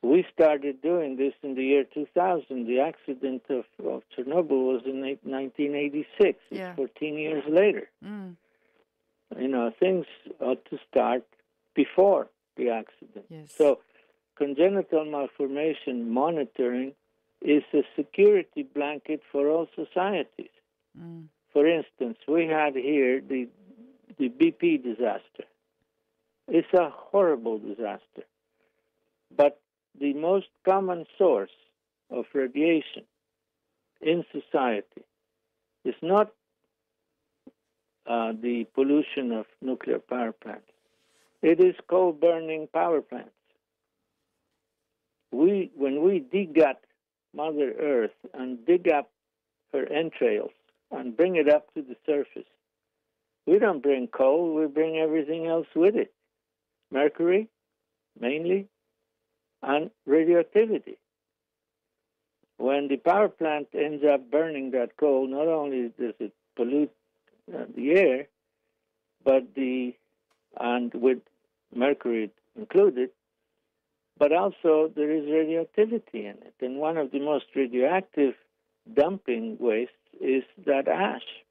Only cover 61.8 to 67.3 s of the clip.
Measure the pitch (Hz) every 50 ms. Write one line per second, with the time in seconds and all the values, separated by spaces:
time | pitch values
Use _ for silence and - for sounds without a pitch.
61.8 | _ _ _ _ _ _ _ _ _ _ _ _ _ _ _ _ 117 123 139 143
62.8 | 143 139 139 135 _ 170 175 196 214 196 - _ 170 156 151 151 143 - - -
63.8 | 147 151 151 147 139 151 143 135 131 120 117 147 160 165 156 143 135 131 123 131
64.8 | 120 117 _ - 151 147 139 131 135 131 131 139 151 165 165 156 147 143 135 127
65.8 | 123 117 117 _ 123 117 104 _ 117 101 _ _ _ _ _ - 120 120 131 147
66.8 | 151 135 _ _ _ _ _ _ _ _